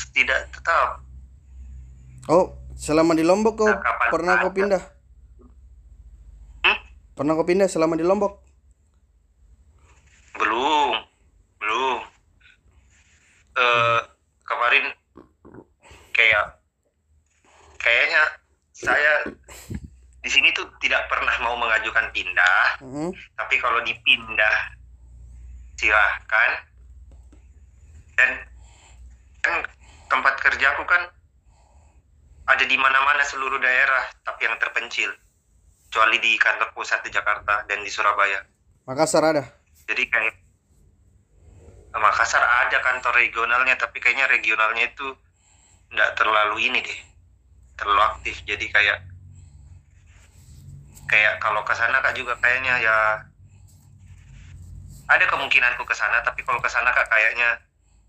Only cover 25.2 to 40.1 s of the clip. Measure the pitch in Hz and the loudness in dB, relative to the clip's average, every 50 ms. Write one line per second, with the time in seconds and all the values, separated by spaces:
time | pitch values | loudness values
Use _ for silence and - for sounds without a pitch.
25.2 | - - - - - - - - - - - - 113 107 107 107 101 95 - - | -20 -20 -20 -20 -20 -18 -18 -18 -20 -18 -10 -4 0 2 4 4 4 2 0 -4
26.2 | - - 110 110 117 - - - - _ _ - - - - - - - - - | -6 -2 0 0 0 0 -2 -6 -10 _ _ -20 -20 -20 -20 -20 -20 -20 -20 -20
27.2 | - - - - - - - - - - - - - - - - - - - - | -20 -20 -20 -20 -20 -20 -20 -20 -20 -20 -20 -20 -20 -20 -20 -20 -20 -6 0 2
28.2 | 127 - - - - - - - - - - - - - - - - - - _ | 2 2 0 -6 -12 -18 -20 -20 -20 -20 -20 -20 -20 -20 -20 -20 -20 -20 -20 _
29.2 | _ - - - - - 175 160 143 - - _ - - - - - - 135 131 | _ -20 -8 -6 -4 -2 -2 -4 -6 -8 -14 _ -20 -20 -20 -20 -4 -2 -2 2
30.2 | 135 135 139 - - 135 135 - 135 139 143 - - - 175 175 175 175 - - | 2 2 0 2 0 0 0 2 2 2 2 0 0 0 0 0 0 -4 -12 -20
31.2 | _ _ _ _ _ _ _ _ _ _ _ - _ _ _ - _ _ _ _ | _ _ _ _ _ _ _ _ _ _ _ -20 _ _ _ -20 _ _ _ _
32.2 | _ _ - - - - 131 131 131 127 131 131 135 135 135 135 139 143 147 143 | _ _ -20 -6 0 2 2 2 4 0 2 2 2 2 2 4 2 2 2 2
33.2 | 139 - 139 135 135 131 135 135 131 127 127 127 139 135 135 127 - - - _ | 0 -2 -4 -4 -4 -2 -2 0 0 2 2 2 2 2 2 0 -2 -4 -10 _
34.2 | _ 117 - - 117 113 113 - - - - 117 113 117 - 120 110 98 - - | _ -12 -6 -4 -4 -4 -2 -4 -4 -4 -4 -6 -6 -6 -6 -4 -4 -4 -6 -10
35.2 | _ _ _ _ _ _ _ _ _ _ _ _ _ _ - 113 110 110 113 117 | _ _ _ _ _ _ _ _ _ _ _ _ _ _ 2 2 4 4 4 2
36.2 | 113 113 113 107 - 113 107 - 110 - - 117 107 - 113 107 - 110 107 101 | 2 0 0 2 2 2 2 0 -4 -6 -4 -8 -4 -4 -4 -4 -4 -4 -4 -2
37.2 | - 104 104 101 - 104 104 104 104 101 101 104 101 98 - - 101 104 104 104 | -2 -2 -4 -2 -2 -2 -2 -2 -2 -4 -6 -6 -6 -10 -6 0 0 0 2 2
38.2 | 101 98 98 98 98 _ _ _ _ _ _ _ _ 131 131 139 160 156 - 160 | 0 0 0 -6 -8 _ _ _ _ _ _ _ _ -10 -2 0 0 2 2 2
39.2 | 151 160 156 147 127 - - _ _ _ _ _ _ - - 123 127 - | 2 2 0 0 -4 -6 -14 _ _ _ _ _ _ -6 -4 -4 -2 0